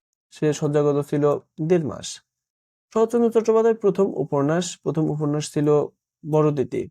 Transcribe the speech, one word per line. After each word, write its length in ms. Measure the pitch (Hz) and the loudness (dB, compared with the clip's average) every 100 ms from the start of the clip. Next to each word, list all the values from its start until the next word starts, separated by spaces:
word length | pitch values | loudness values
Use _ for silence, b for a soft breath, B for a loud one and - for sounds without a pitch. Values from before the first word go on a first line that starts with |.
| _ _ _ | _ _ _
সে 220 | - 151 | -4 -2
শয্যাগত 540 | 147 156 147 147 143 143 | -2 -2 0 2 0 -2
ছিল 300 | 151 147 143 - - | 0 0 0 -4 -8
দেড় 240 | 160 175 | 0 0
মাস। 380 | 143 - - - _ _ _ _ _ _ _ | 0 -8 -12 -16 _ _ _ _ _ _ _
শরৎচন্দ্র 360 | 220 226 233 233 | -2 0 2 2
চট্টোপাধ্যায়ের 480 | 226 220 220 226 226 | 2 2 2 2 2
প্রথম 340 | 202 185 196 - | 0 2 0 -2
উপন্যাস, 600 | 156 143 139 165 180 - | -4 -2 0 0 -4 -6
প্রথম 320 | 156 151 156 | -6 -2 -2
উপন্যাস 420 | 151 151 147 147 | -2 -2 -4 -4
ছিল 160 | - 147 147 139 - _ _ 160 | -2 2 2 0 -6 _ _ -2
বড়দিদি। 580 | 151 151 147 120 110 98 | 2 2 0 -2 -4 -8